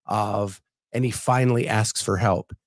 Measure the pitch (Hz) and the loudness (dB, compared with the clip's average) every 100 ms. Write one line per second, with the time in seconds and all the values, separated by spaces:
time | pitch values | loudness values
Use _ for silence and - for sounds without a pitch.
0 | - 107 104 101 101 95 _ _ _ 113 | -6 -4 -2 -2 -4 -8 _ _ _ -2
1 | 127 101 - 127 127 120 - 110 110 - | -2 -2 0 2 4 2 0 0 0 -2
2 | - 95 104 92 - - | -2 2 2 2 -2 -16